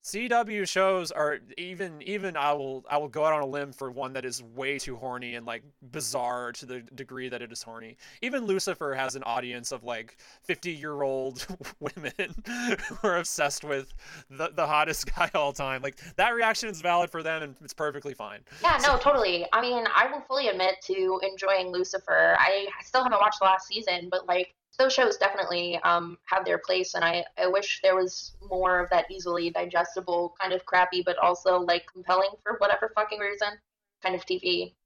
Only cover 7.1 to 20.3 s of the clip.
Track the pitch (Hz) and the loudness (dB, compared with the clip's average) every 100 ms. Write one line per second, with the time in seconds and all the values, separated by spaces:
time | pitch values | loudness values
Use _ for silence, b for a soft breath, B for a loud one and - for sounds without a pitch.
7.1 | 127 127 123 117 113 - 113 113 - B | -10 -8 -8 -10 -12 -14 -16 -18 -20 B
8.1 | B 240 269 220 190 202 175 147 135 135 | B -6 -4 0 0 0 -4 -4 -2 -2
9.1 | 135 120 117 123 123 120 131 117 117 113 | -4 -2 -2 -2 -8 -8 -10 -6 -8 -8
10.1 | _ b b - 170 175 156 151 147 139 | _ b b -6 -4 -4 -8 -8 -4 -2
11.1 | 131 131 131 - 190 - - 147 - 143 | -2 -4 -6 -10 -10 -12 -10 -10 -8 -10
12.1 | - 190 - - 240 240 208 - - 214 | -6 -6 -6 -8 -6 -2 -4 -4 -4 0
13.1 | 175 170 - 143 - 151 139 135 - B | 0 -2 0 0 -2 -4 -4 -4 -14 B
14.1 | B B 135 156 156 151 151 156 151 - | B B -8 -6 0 2 4 2 0 -2
15.1 | - 170 175 143 139 135 131 135 - 170 | 0 2 2 0 -2 -4 -4 -6 -8 -12
16.1 | - 214 233 226 220 226 175 175 175 170 | 2 2 4 2 2 -4 -2 2 2 2
17.1 | 170 160 160 147 131 147 - 151 143 143 | -2 -4 -4 -6 -12 -18 -4 -4 -4 -10
18.1 | 127 104 104 _ B 349 302 269 262 277 | -10 -10 -12 _ B 2 4 4 4 4
19.1 | 277 208 175 170 220 247 247 226 - 247 | 4 4 0 0 0 2 0 2 4 2
20.1 | 285 - | 0 -4